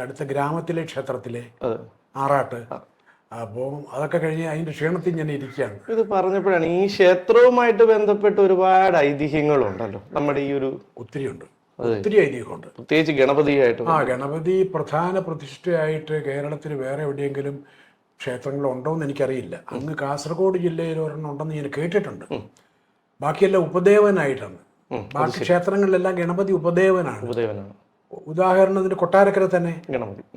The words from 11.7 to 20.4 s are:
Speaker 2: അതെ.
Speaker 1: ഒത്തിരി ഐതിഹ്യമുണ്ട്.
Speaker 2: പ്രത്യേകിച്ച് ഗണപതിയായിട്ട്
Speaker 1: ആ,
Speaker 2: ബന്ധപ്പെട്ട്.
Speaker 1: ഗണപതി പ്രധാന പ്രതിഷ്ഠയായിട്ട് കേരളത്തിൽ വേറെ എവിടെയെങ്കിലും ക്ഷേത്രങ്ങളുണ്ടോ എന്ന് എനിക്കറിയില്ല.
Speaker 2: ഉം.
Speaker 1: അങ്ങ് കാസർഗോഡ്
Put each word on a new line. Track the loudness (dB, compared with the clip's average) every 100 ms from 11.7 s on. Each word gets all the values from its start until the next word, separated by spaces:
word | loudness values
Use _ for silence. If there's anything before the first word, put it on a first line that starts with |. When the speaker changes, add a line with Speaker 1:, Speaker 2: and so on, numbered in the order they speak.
| -4
Speaker 2:
അതെ. | -2 0
Speaker 1:
ഒത്തിരി | 2 2 2
ഐതിഹ്യമുണ്ട്. | 0 -10 -14 -18 -12
Speaker 2:
പ്രത്യേകിച്ച് | -2 0 2 2
ഗണപതിയായിട്ട് | 4 4 2 4 2 2
Speaker 1:
ആ, | 0
Speaker 2:
ബന്ധപ്പെട്ട്. | 0 0
Speaker 1:
ഗണപതി | -2 -6 -6 -2 0 0 -4
പ്രധാന | -4 -2 -2 -4 -6
പ്രതിഷ്ഠയായിട്ട് | -10 -12 -10 -4 -2 -2 -4 -4 -6 -4
കേരളത്തിൽ | -6 -6 -8 -8 -8
വേറെ | -6 -6 -6
എവിടെയെങ്കിലും | -4 -6 -6 -8 -10 -16 _ _ _ _ -14
ക്ഷേത്രങ്ങളുണ്ടോ | -10 -8 -8 -4 -4 -4 -4
എന്ന് | -4 -4
എനിക്കറിയില്ല. | -2 -2 -4 -8 -14
Speaker 2:
ഉം. | -12 -10
Speaker 1:
അങ്ങ് | -8 -6
കാസർഗോഡ് | -6 -6 -6 -2